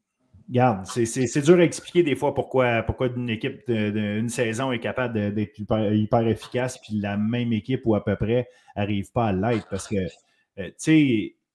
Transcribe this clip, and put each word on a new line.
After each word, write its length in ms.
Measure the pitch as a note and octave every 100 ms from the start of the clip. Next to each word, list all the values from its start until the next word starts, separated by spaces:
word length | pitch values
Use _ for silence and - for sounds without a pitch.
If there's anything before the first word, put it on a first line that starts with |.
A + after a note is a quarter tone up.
| _ _ _ - -
regarde, 360 | B2 B2+ G2 F#2
c'est, 200 | A#2+ A2+
c'est, 220 | C3+ A#2+
c'est 140 | D3+
dur 180 | C#3+ F3+
à 40 |
expliquer 400 | E3+ - - F3
des 140 | D#3 B2+
fois 160 | C#3+
pourquoi, 500 | C3+ - C3 B2 A2+
pourquoi 240 | A2 - B2+
une 220 | A#2+ B2
équipe 360 | A2 C3+ - -
de, 220 | A2+ G#2+
de, 80 | G#2+ G#2 G#2+
une 120 | A#2
saison 440 | B2+ A#2 A2+ C3+
est 60 | A#2
capable 340 | G#2+ G#2 B2
de, 160 | A2+ G#2
d'être 280 | G#2 G#2 -
hyper, 360 | G#2 A2 G#2+
hyper 340 | G#2+ G#2+ A#2 A2+
efficace, 500 | G#2+ - B2 B2 -
puis 220 | - G#2+
la 160 | G2+ G2+
même 380 | G#2+ A#2+ A#2+
équipe 300 | A2 - C3 A2+
ou 100 | G2+
à 80 |
peu 140 | G#2 F#2+
près 320 | A2 B2 B2 _ _ -
arrive 380 | G2+ G2+ F#2+
pas 140 | B2 A2+
à 40 |
l'être. 360 | F#2 A2 A2+ -
Parce 180 | F#2+ -
que, 80 | G2+
euh, 720 | F2 - _ _ _ - F2
tu 60 | -
sais, 580 | D#3 D#3 C#3+ A2 - _ _